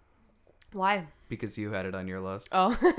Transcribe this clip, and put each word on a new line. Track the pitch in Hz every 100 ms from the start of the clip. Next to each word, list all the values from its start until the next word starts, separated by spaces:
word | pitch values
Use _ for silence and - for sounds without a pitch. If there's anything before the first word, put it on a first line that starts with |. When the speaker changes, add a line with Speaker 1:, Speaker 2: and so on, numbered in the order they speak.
| _ _ _ _ _ - -
Speaker 1:
Why? | 202 190 202 156 - -
Speaker 2:
Because | 113 - -
you | 104
had | 104 92
it |
on | 95 92
your | 92
list. | 92 98 -
Speaker 1:
Oh. | 190 185 247
Speaker 2:
<laughs> | 349